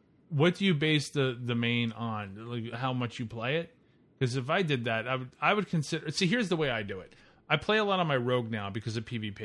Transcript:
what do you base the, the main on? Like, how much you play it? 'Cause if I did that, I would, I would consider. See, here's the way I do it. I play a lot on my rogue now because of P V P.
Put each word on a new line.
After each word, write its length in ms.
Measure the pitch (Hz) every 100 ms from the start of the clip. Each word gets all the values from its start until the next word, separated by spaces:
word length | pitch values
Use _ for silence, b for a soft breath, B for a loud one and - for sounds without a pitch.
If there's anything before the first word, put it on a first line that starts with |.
| _ _ -
what 240 | 143 175 180
do 80 |
you 100 | 196
base 360 | 147 156 151 -
the, 280 | 143 131 123
the 120 | 120
main 380 | 117 117 120 117
on? 560 | 110 117 107 98 104 117
Like, 220 | 120 117 117
how 140 | 131
much 260 | 127 117 -
you 80 | 113
play 300 | 117 120 160
it? 180 | 170 b b b b -
'Cause 140 | 127 135
if 140 | 127
I 120 | 185
did 220 | 160 131 117
that, 200 | 113 120
I 100 | 131
would, 140 | 127 -
I 140 | 156
would 140 | 208 180
consider. 420 | 165 - 160 156
See, 160 | - 180
here's 220 | 247 180
the 80 | 165
way 140 | 143
I 120 | 113
do 180 | 101 95
it. 140 | 80 b b b -
I 80 | 151
play 220 | - 214
a 60 |
lot 140 | 202 185
on 60 | 160
my 100 | 131
rogue 340 | 120 123 110
now 180 | 110 101
because 280 | 110 113 113
of 100 | 110
P 100 | 117
V 140 | 107
P. 140 | 101